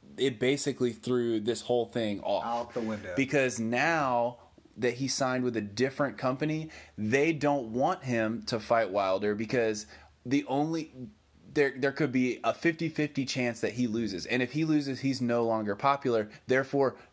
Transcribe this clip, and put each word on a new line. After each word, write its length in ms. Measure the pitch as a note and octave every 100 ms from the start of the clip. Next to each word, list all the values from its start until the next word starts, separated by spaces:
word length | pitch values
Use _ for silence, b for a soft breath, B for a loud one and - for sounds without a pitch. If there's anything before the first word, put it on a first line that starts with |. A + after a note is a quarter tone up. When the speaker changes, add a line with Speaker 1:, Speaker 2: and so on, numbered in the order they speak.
| - C#2
Speaker 1:
it 220 | C3+ A2+
basically 520 | B2+ C#3 - B2+ B2
threw 480 | A2 - B2 A#2+ A2+
this 220 | G#2+ A2+
whole 240 | - A#2+ A2+
thing 340 | A#2+ A2 G2+
off. 220 | - G2
Speaker 2:
Out 300 | A2 A#2 A#2
the 80 | B2+
window. 320 | A2+ G#2+ F#2+ F2+
Speaker 1:
Because 440 | C3+ D3 C3 A2
now 800 | A2+ A#2+ D3+ E3 C#3 A#2+ A#2+ B2 - - - -
that 180 | A#2+ A#2
he 120 | C3+
signed 360 | - C3 B2+
with 120 | B2 A2+
a 60 |
different 560 | G#2 G2+ B2+ - C#3+ -
company, 520 | C3 C3+ D#3 D#3 D#3 B B B
they 340 | G#2+ C3 D#3
don't 360 | D#3 C#3+ C#3+ A2+
want 320 | A2+ C#3+ F3+
him 380 | C3 A#2 A2 A2+ G#2
to 120 | A#2
fight 300 | G#2 A#2 G#2+
Wilder 440 | G2 G2 F#2+ G#2 G#2
because 500 | A2 C3 A2+ G#2+ - B B _ B2
the 180 | C#3 D3
only, 440 | C3+ D3+ E3 D#3 B2+ A#2+ - _ _ -
there, 200 | C#3+ C#3 C3+
there 140 | C#3
could 200 | C3 D3
be 280 | B2+ B2+ A2+
a 100 | A2+
fifty-fifty 720 | A2+ E3+ D#3+ E3 D#3+ D3+ D3 C3
chance 340 | C3+ B2 A#2
that 120 | G#2+
he 140 | G#2+ B2
loses. 380 | A2 A2+ F#2 D#2+
And 160 | B2+
if 100 | B2+
he 120 | D3 D#3+
loses, 340 | D3+ C#3 B2+
he's 200 | C3+ B2
no 220 | A#2+ A#2+
longer 320 | A2+ A2 G#2+ G2+
popular, 540 | C#3 C#3 C3 A#2 G#2+ B -
therefore 480 | C3 C3+ C#3 C3 - B